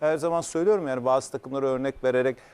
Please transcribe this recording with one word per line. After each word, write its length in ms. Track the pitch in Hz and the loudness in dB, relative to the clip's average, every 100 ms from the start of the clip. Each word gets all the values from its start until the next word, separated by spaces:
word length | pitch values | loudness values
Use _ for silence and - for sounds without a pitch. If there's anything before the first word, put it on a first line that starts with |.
Her 160 | 151 156 | 0 0
zaman 240 | 165 170 | 0 -2
söylüyorum 480 | - 165 185 208 151 | -2 0 2 2 0
yani, 160 | 127 | -2
bazı 260 | 123 131 - | 2 2 0
takımlara 340 | 135 131 135 135 | -8 -6 -2 0
örnek 380 | 131 135 - | 0 -2 -2
vererek, 320 | 127 127 127 123 - | 0 2 2 -2 -10